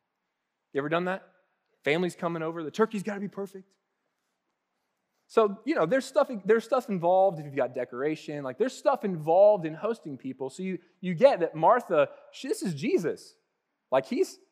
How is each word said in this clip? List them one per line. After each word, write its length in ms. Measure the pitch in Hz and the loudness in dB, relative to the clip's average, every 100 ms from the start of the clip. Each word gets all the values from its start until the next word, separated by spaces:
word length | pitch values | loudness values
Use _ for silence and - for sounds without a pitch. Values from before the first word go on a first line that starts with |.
| _ _ _ _ _ _ _ | _ _ _ _ _ _ _
You 80 | 143 | -6
ever 100 | 147 | -2
done 160 | 170 180 | -2 -2
that? 180 | 190 - _ _ _ _ _ | -6 -10 _ _ _ _ _
Family's 320 | 139 160 180 - | -2 0 -2 -4
coming 260 | 170 165 | -6 -4
over, 200 | 160 165 | -6 -6
the 80 | 151 | -8
turkey's 320 | - 220 202 | 0 0 0
gotta 160 | 208 202 | -8 -8
be 80 | 202 | -10
perfect. 400 | 196 202 190 - _ _ _ _ _ _ _ _ _ _ _ _ _ _ _ _ | -10 -12 -14 -20 _ _ _ _ _ _ _ _ _ _ _ _ _ _ _ _
So, 320 | 226 208 196 262 | 2 2 0 -4
you 80 | |
know, 140 | 285 160 | 0 2
there's 180 | 262 - | 0 0
stuff, 240 | 294 277 214 190 | 0 0 -2 0
there's 180 | 226 | 0
stuff 240 | - 262 233 | 2 -2 -2
involved 520 | 185 170 185 196 156 | -2 2 4 2 0
if 60 | 147 | -6
you've 100 | 135 | -4
got 180 | 123 | -4
decoration. 680 | 127 123 123 147 151 - 147 | -4 -8 -4 -4 -4 -8 -8
Like, 160 | 131 127 | -8 -2
there's 180 | 254 - | -4 0
stuff 260 | 294 269 | -2 0
involved 600 | 208 165 151 175 208 208 160 | -2 -4 2 6 6 6 -2
in 80 | |
hosting 440 | 160 214 233 156 131 | -6 -6 -6 -10 -12
people. 340 | 131 127 131 | -12 -10 -10
So 100 | - | -8
you, 160 | 190 175 - _ | -8 -8 -12 _
you 140 | 180 165 | -6 4
get 240 | 269 196 | 6 6
that 160 | 165 160 | -2 2
Martha, 540 | 170 240 - 156 131 - - | 4 4 2 2 2 -2 -20
she, 160 | - 269 | -14 -8
this 140 | - | -6
is 140 | 240 139 | -4 -4
Jesus. 600 | 220 359 151 92 - _ _ _ _ _ _ | -2 0 -2 -6 -12 _ _ _ _ _ _
Like, 140 | 135 - | -2 0
he's, 320 | 262 - - _ | -2 -2 -4 _